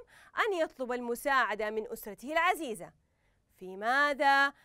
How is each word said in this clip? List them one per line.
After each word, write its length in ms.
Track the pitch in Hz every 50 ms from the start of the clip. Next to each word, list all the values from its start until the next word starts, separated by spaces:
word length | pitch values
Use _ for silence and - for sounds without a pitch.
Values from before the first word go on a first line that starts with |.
| 480 _ - - - - - -
أن 160 | 427 466 392
يطلب 380 | 349 320 349 - - 262 233
المساعدة 800 | 247 247 247 233 240 240 - 285 277 262 233 196 214 208 220 214
من 220 | 220 220 - -
أسرته 400 | - - - 220 196 - - 254
العزيزة. 640 | 311 330 330 359 415 302 330 262 208 165 170 151 - _ _ _ _ _ _ _ _ _ _ _ _
في 220 | - 185 185 185 190
ماذا؟ 760 | 202 240 254 277 294 - 285 240 285 277 277 277 277 277 - _